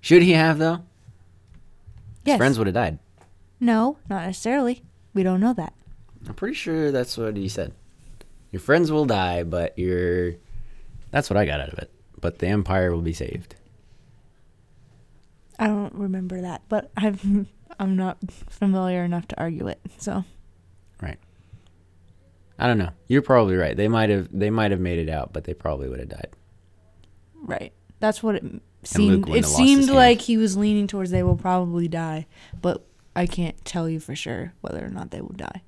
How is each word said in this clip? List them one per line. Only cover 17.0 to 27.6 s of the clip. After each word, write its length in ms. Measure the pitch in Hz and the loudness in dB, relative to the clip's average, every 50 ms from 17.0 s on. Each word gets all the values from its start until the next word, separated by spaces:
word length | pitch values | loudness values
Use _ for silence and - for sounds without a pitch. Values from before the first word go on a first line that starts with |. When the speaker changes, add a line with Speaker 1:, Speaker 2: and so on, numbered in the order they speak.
| 196 214 202 190 - 196 202 208 202 - _ - - | 0 0 0 0 0 2 2 2 0 -2 _ -20 -20
Speaker 2:
<laughs> 180 | _ - - | _ -10 -6
I'm 160 | 196 196 190 | -2 0 0
not 220 | 185 190 185 - - - 180 - - - - | 0 0 -2 -6 -8 -12 -14 -14 -14 -18 -16
familiar 540 | - - 208 196 190 190 185 185 180 180 175 | -8 -2 0 0 2 2 0 0 0 0 -2
enough 240 | 175 175 175 170 - | -2 -2 -4 -6 -8
to 120 | - - | -8 -6
argue 260 | - 165 165 - - | -6 -6 -4 -6 -6
it, 140 | - - - _ - - - | -8 -8 -10 _ -20 -18 -10
so. 260 | - 208 190 190 185 - - - - - _ _ _ _ - - _ _ _ - | -8 -6 -4 -4 -6 -8 -14 -20 -20 -20 _ _ _ _ -20 -20 _ _ _ -14
Speaker 1:
Right. 180 | - 87 - - _ _ _ _ - _ - - _ - _ _ _ _ _ _ _ - - _ _ _ _ _ _ _ _ | -12 -12 -12 -14 _ _ _ _ -20 _ -20 -20 _ -20 _ _ _ _ _ _ _ -20 -20 _ _ _ _ _ _ _ _
I 120 | - - 123 | -2 0 2
don't 100 | 120 110 | 2 2
know. 120 | 92 87 - _ _ - | 0 -2 -4 _ _ 2
You're 140 | 123 139 139 | 2 2 4
probably 340 | - 135 123 113 98 92 | 6 6 6 6 6 4
right. 200 | 90 85 76 58 | 2 2 0 0
They 120 | - 101 107 | 0 0 2
might 220 | 117 113 110 104 | 2 2 4 4
have, 180 | 104 98 90 - - | 2 2 0 -4 -4
they 180 | 95 101 104 | -2 0 0
might 200 | 110 113 110 101 | 0 0 0 0
have 80 | 98 90 | 0 0
made 200 | 90 87 87 85 | 0 -2 -2 -2
it 80 | 82 78 | -2 -2
out, 240 | 80 76 65 - - | -4 -4 -6 -6 -8
but 100 | 76 - | -10 -8
they 120 | - - | -8 -12
probably 340 | - - 78 78 67 69 65 | -6 -6 -6 -6 -4 -6 -8
would 100 | 64 64 | -8 -10
have 100 | 65 - | -12 -12
died. 200 | - - - - - _ _ _ _ _ _ _ _ _ _ _ _ _ - _ _ - _ _ _ | -12 -14 -14 -14 -16 _ _ _ _ _ _ _ _ _ _ _ _ _ -20 _ _ -20 _ _ _
Speaker 2:
Right. 380 | 320 311 - - - | -18 -12 -10 -10 -10